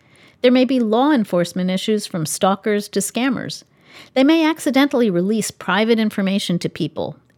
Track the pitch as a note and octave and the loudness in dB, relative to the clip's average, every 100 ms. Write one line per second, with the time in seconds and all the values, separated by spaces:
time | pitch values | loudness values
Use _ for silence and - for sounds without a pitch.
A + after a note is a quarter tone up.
0 | _ _ - _ B3+ B3+ B3+ C4 A3 A3 | _ _ -20 _ 2 4 4 2 2 2
1 | C#4 D4 G3+ F3+ E3+ F#3 F3+ F#3 - G#3+ | 2 2 2 0 -2 -2 -2 -2 -2 -4
2 | - F3 D#3 - F#3+ G3 A3 G#3 G3+ G3 | -4 -6 -6 -2 0 0 -2 -4 -2 -4
3 | F#3+ - C4 A#3 - - - _ _ - | -4 -4 -4 -4 -8 -12 -18 _ _ -20
4 | - - C4+ E4 D#4 D#4 - C4 C#4 B3+ | -6 0 4 4 2 0 0 2 2 2
5 | A#3 F3 F#3 A3 G3 - - F#3 A3 A3+ | 2 2 0 -2 -4 -8 -2 0 2 2
6 | A3 - F#3+ G3 - E3+ - - D3+ - | 0 -2 -2 -2 -2 -4 -4 -6 -6 -6
7 | E2 - _ | -8 -8 _